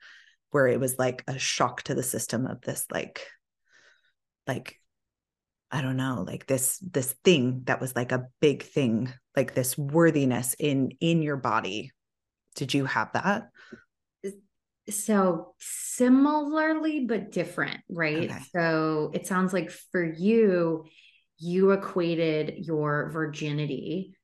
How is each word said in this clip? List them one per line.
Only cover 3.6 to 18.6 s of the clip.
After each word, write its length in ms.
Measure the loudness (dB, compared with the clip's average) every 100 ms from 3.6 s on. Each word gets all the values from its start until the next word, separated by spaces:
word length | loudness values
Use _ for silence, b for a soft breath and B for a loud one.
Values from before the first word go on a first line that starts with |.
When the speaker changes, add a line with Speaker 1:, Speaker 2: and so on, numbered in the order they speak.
| _ b b b b b _ _ -8
Speaker 1:
like, 320 | -8 -8 -20 _ _ _ _ _ _ _ _ -8
I 120 | -6
don't 160 | -4 -2
know, 260 | -2 -4 -6
like, 200 | -8 -2
this, 320 | -2 -2 -4
this 340 | -4 -4 -4 0 4
thing 380 | 4 4 -2 -2
that 160 | -2
was, 120 | -2 -4
like, 180 | -2
a 140 | -2 -4 2
big 240 | 2 2
thing, 480 | -2 0 2 0 -2 -8 _ -2
like, 180 | 0
this 240 | 0 -2 -4
worthiness 800 | 0 4 4 4 2 0 -2 -2
in, 340 | 0 0 0 -2
in 200 | 0 2
your 160 | 0 -2
body. 540 | 0 0 -2 -6 -10 _ _ _ _ _ _ -8
Did 180 | -2
you 100 | 0 0
have 280 | -2 -2
that? 360 | 0 0 0 -4 _ B B B _ _ _ -14 -14 _ _ _ _ -10
Speaker 2:
So 640 | -6 2 4 4 2 -4 -16
similarly, 1500 | -14 -10 -6 2 6 6 6 2 0 0 2 0 0 -2 -2
but 260 | -2 -2
different, 480 | -4 -4 -4 -6 -6 -10
right? 420 | -2 0 0 -2
Speaker 1:
Okay. 120 | -6 -6
Speaker 2:
So 580 | 0